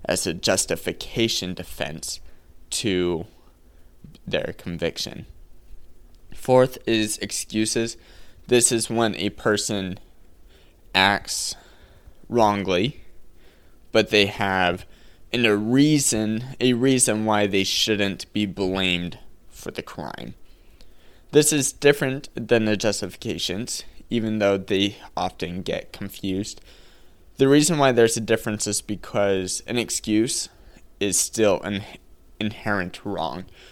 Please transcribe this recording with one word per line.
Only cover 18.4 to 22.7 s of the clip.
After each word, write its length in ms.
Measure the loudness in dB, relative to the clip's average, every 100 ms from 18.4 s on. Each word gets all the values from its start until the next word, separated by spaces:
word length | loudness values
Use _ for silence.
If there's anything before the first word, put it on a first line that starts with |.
blamed 720 | -4 -2 -2 0 0 0 -2 -10 -18 -20 -20
for 220 | -14 -12
the 100 | -10
crime. 540 | -12 -12 -12 -10 -14 -16 -20 -20 -20 -20 -20 -20 -20 -20 2
This 220 | 4 4
is 180 | 2 -2
different 580 | 2 4 4 0 -4 -8
than 300 | -8 0 2
the 100 | 2